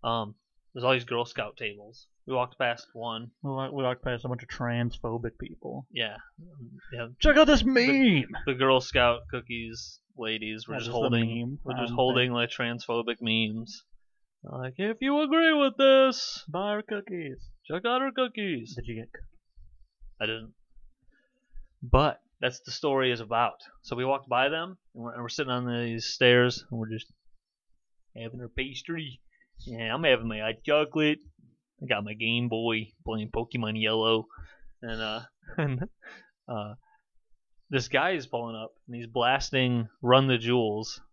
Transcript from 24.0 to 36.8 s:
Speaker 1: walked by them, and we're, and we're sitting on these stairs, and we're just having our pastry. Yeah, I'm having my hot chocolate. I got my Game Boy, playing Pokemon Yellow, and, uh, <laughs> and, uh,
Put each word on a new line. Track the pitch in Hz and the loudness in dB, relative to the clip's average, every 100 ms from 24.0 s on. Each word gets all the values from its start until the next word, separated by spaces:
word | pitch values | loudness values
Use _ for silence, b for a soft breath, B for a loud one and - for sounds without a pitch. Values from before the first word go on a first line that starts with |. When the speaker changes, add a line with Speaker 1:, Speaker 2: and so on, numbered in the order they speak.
Speaker 1:
walked | 127 135 131 | 0 -2 0
by | 123 139 | 2 2
them, | 160 180 185 _ | 0 -6 -12 _
and | 127 | -14
we're, | 117 | -12
and | 120 | -8
we're | 117 | -8
sitting | - 135 | -6 -2
on | 123 123 | -2 -2
these | 120 117 113 - | -2 -2 -4 -6
stairs, | - 127 123 123 - - | 0 4 6 4 0 -10
and | 117 | -8
we're | 110 | -8
just | 110 - _ _ _ _ _ _ _ _ _ _ - | -10 -12 _ _ _ _ _ _ _ _ _ _ -14
having | 117 120 | -14 -12
our | 120 | -10
pastry. | - 135 131 - 165 151 131 _ _ _ - - | -8 -8 -8 -10 -8 -8 -12 _ _ _ -16 -12
Yeah, | 117 113 | -6 -4
I'm | 127 | 2
having | 165 123 113 | 4 4 2
my | 107 | -4
hot | 107 117 | -4 -4
chocolate. | - 151 151 156 151 151 - _ _ _ _ _ | 2 2 2 2 2 0 -6 _ _ _ _ _
I | 131 | -4
got | 107 | -2
my | 107 | -2
Game | 110 113 117 120 | -4 -2 0 0
Boy, | 113 117 110 107 _ - | 0 0 -2 -4 _ -8
playing | 110 107 | -6 -4
Pokemon | 120 113 123 110 110 | -6 -4 -4 -4 0
Yellow, | 110 113 113 113 107 b b b b - | 0 2 2 2 0 b b b b -14
and, | 117 113 | -10 -8
uh, | 110 110 - _ | -6 -8 -12 _
<laughs> | - 190 | -12 -4
and, | 147 127 123 _ B B B _ - | -4 -4 -8 _ B B B _ -10
uh, | 117 104 117 | -8 -8 -14